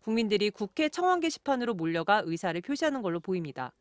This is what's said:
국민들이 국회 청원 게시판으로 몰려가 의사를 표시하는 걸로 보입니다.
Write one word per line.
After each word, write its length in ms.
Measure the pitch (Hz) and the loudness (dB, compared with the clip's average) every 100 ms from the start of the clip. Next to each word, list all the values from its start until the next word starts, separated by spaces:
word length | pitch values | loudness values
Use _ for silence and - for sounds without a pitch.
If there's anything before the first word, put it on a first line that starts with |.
국민들이 480 | - 226 220 202 208 | 0 0 2 2 2
국회 380 | - 208 - 311 | 0 -6 0 0
청원 320 | - 359 359 | 2 2 2
게시판으로 540 | 330 - - 262 240 | 0 -4 -2 0 0
몰려가 480 | 202 160 165 165 208 | 0 0 0 4 2
의사를 360 | 165 165 190 165 | 2 -2 -2 -4
표시하는 400 | 175 285 311 269 | -4 -2 0 0
걸로 200 | 196 170 | -2 -4
보입니다. 520 | 165 185 160 135 127 _ | -2 -4 -4 -8 -10 _